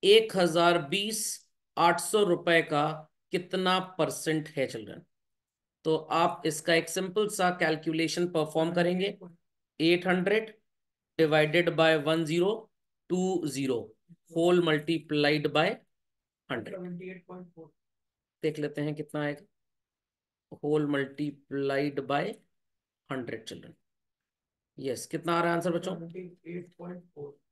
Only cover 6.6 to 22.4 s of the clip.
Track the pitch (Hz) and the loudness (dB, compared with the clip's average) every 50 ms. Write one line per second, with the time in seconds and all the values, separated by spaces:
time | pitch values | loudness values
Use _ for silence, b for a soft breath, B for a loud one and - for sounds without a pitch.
6.6 | - - 170 165 160 - - 190 185 190 180 214 214 202 208 - 185 180 180 180 | 0 2 2 2 2 0 -6 -6 -6 -4 -2 -2 -2 -2 0 0 0 0 2 0
7.6 | 180 160 160 156 156 170 160 160 165 156 - 175 175 175 175 165 151 151 - 165 | 0 0 0 -2 -2 -4 -2 0 -2 -2 0 -2 -2 0 0 -2 -2 0 0 -2
8.6 | 160 165 175 175 175 175 180 185 185 202 - - 185 175 - _ _ _ _ _ | 0 0 0 0 0 2 0 0 -2 -4 -6 -8 -16 -20 -20 _ _ _ _ _
9.6 | _ _ _ _ 156 165 175 175 175 185 180 185 180 190 202 220 220 - - _ | _ _ _ _ 2 2 2 2 2 0 0 2 2 2 2 0 0 -4 -14 _
10.6 | _ _ _ _ _ _ _ _ _ _ _ - 160 151 151 156 151 151 151 175 | _ _ _ _ _ _ _ _ _ _ _ 2 2 4 6 4 4 4 4 2
11.6 | 175 170 156 151 160 160 160 156 143 147 160 165 165 151 160 170 175 190 220 214 | 2 2 4 4 4 6 6 4 2 2 0 0 0 0 0 0 2 0 0 -4
12.6 | - _ _ _ _ _ _ _ _ _ 175 180 185 190 185 170 - 151 131 131 | -8 _ _ _ _ _ _ _ _ _ -2 0 0 0 0 0 -2 -2 -4 -2
13.6 | 139 127 127 113 - - - _ _ _ 170 _ _ _ 165 165 165 175 180 180 | -2 0 -2 -2 -2 -6 -16 _ _ _ -20 _ _ _ -2 2 4 4 6 6
14.6 | 165 165 156 151 147 156 170 160 156 - 151 147 147 147 151 151 147 151 139 151 | 6 4 2 2 2 -2 -4 -4 -2 -2 0 2 2 4 2 2 0 0 2 2
15.6 | 160 185 233 - _ _ _ _ _ _ _ _ _ _ _ _ _ _ 233 240 | 2 2 0 -4 _ _ _ _ _ _ _ _ _ _ _ _ _ _ -6 -6
16.6 | 214 - - 185 180 180 175 175 185 185 185 180 _ _ 180 185 180 175 _ 165 | -6 -8 -12 -12 -10 -10 -12 -12 -12 -14 -16 -16 _ _ -18 -18 -18 -18 _ -20
17.6 | 160 - _ _ _ _ _ _ _ _ _ _ _ _ _ _ - 156 151 156 | -20 -20 _ _ _ _ _ _ _ _ _ _ _ _ _ _ -6 -6 -4 -4
18.6 | 147 147 147 - 147 151 151 147 151 - - 151 147 147 147 143 - _ _ _ | -8 -8 -6 -4 -4 -4 -4 -6 -10 -8 -6 -6 -4 -4 -6 -8 -12 _ _ _
19.6 | _ _ _ _ _ _ _ _ _ _ _ _ _ _ _ _ _ _ - - | _ _ _ _ _ _ _ _ _ _ _ _ _ _ _ _ _ _ -20 -8
20.6 | - 147 151 151 151 143 143 139 139 131 135 - 147 147 135 - _ _ 131 139 | -4 0 0 0 0 0 0 -2 -2 -4 -4 -6 -6 -6 -6 -10 _ _ -6 -4
21.6 | 139 139 139 135 147 147 139 - - 123 139 143 165 196 254 - | -2 -2 0 0 -2 -2 -4 -6 -4 -2 -2 -2 -2 -4 -8 -10